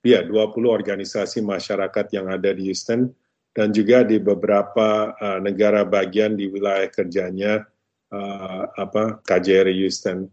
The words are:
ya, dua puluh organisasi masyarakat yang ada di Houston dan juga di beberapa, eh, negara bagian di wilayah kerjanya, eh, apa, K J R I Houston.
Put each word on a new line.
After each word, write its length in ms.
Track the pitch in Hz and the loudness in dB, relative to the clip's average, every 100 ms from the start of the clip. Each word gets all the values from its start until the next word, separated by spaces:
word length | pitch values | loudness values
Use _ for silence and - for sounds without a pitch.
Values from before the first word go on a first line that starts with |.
ya, 240 | 123 107 85 | 6 4 4
dua 240 | 107 107 | 0 0
puluh 240 | 117 117 | 0 0
organisasi 680 | 110 104 98 95 107 95 117 104 | 0 -2 -6 -6 -6 -6 -4 -4
masyarakat 600 | 92 - 98 95 107 104 | -6 -4 -4 -2 -4 -4
yang 160 | 101 95 | -4 -4
ada 200 | 95 98 | -2 -2
di 160 | 92 95 | -2 -4
Houston 420 | 92 - 117 131 _ _ _ _ | -6 -2 -2 -2 _ _ _ _
dan 160 | - 107 | -2 0
juga 320 | 104 101 123 | 2 6 6
di 160 | 113 107 | 6 2
beberapa, 960 | 95 98 104 101 101 117 107 107 107 | 2 0 2 2 2 0 2 2 -2
eh, 260 | - 104 95 | -6 -6 -4
negara 420 | 98 95 104 104 98 | -4 2 4 4 2
bagian 480 | 101 95 98 107 | 2 2 0 0
di 160 | 104 98 | -2 -4
wilayah 400 | 98 101 98 95 | -4 -2 0 -2
kerjanya, 720 | - 90 92 90 92 101 107 107 _ _ _ _ | -4 -4 -4 -4 -4 -2 -2 -4 _ _ _ _
eh, 520 | 101 101 98 92 95 98 | -10 -10 -10 -10 -10 -10
apa, 480 | - 95 104 110 110 | -8 -4 -2 -2 -4
K 100 | - 92 | 0 0
J 100 | 90 95 | 4 4
R 80 | 95 | 4
I 160 | 95 95 | 2 -2
Houston. 400 | - - 92 95 | -2 -6 -6 -10